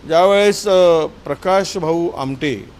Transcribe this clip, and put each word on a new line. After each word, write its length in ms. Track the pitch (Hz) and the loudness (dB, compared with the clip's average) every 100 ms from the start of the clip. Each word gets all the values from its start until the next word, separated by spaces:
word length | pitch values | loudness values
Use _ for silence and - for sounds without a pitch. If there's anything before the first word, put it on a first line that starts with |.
| - | 0
ज्यावेळेस, 600 | 160 185 202 208 196 208 | 2 4 4 2 0 0
अ, 380 | 185 180 165 156 | 4 4 2 -2
प्रकाश 680 | - - 143 185 190 190 196 | -10 -10 -6 -2 -2 -2 -6
भाऊ 320 | 160 170 170 | -4 -2 -4
आमटे 600 | - 135 135 151 107 - - | -6 -8 -6 -6 -6 -12 -20